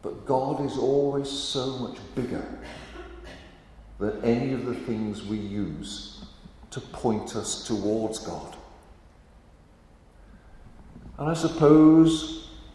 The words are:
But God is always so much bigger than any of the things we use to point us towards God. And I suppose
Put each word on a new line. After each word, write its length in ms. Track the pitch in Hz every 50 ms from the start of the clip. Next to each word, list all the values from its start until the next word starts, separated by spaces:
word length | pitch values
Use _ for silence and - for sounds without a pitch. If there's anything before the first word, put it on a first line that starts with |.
But 240 | - 104 - - -
God 400 | - 135 131 131 139 151 139 143
is 120 | 131 - 127
always 520 | 123 131 139 143 143 143 139 139 139 139
so 480 | - - - - - 139 127 131 131 123
much 200 | 120 - - - - - -
bigger 300 | - 123 - - - - - - - - - - - - - - - - - - - - - - - - - - - - - - - - - - -
than 240 | 101 104 107 - -
any 300 | 120 117 123 135 135 135
of 120 | 120 113
the 100 | 123 120
things 480 | - - - 113 107 110 107 101 101 95
we 140 | 101 107 107
use 840 | 101 98 101 104 101 82 76 - - - - - - - - - - - - - - - - - - -
to 100 | - 123
point 540 | - - - - - 123 107 104 - - -
us 300 | 110 95 - - - - -
towards 520 | 117 101 95 104 107 113 110 110 - -
God. 360 | - 90 87 - - - - - - - - - - - - - - - - - - - - - - - - - - - - - - - - - - - - - - - - - - - - - - - - - - - - - - - - -
And 120 | 143 156
I 40 | 165
suppose 1160 | 160 - 165 - - 156 147 151 156 156 156 156 160 160 160 160 - - - - - - - - - - - -